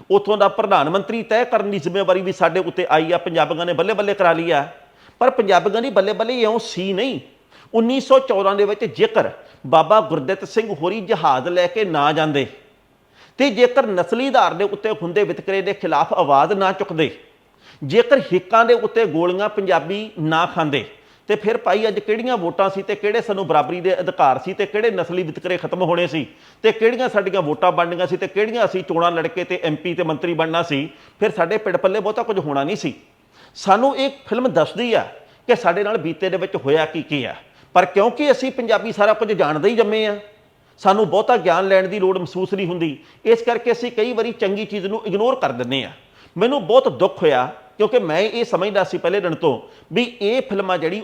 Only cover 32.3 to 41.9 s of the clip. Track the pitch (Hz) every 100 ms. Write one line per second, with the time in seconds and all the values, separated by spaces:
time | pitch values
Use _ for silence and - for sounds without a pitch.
32.3 | 190 151 139 143 208 165 - _ _ _
33.3 | _ - - 196 202 269 262 269 269 -
34.3 | 226 254 165 151 185 240 196 101 - -
35.3 | _ - 226 190 175 202 226 156 156 190
36.3 | 180 185 165 135 156 156 143 - 147 113
37.3 | - - _ _ 180 180 196 226 240 294
38.3 | 254 262 - 233 208 226 202 208 - 220
39.3 | 190 147 156 190 233 208 220 214 208 -
40.3 | _ _ _ _ _ 190 202 196 185 226
41.3 | 240 175 170 196 190 190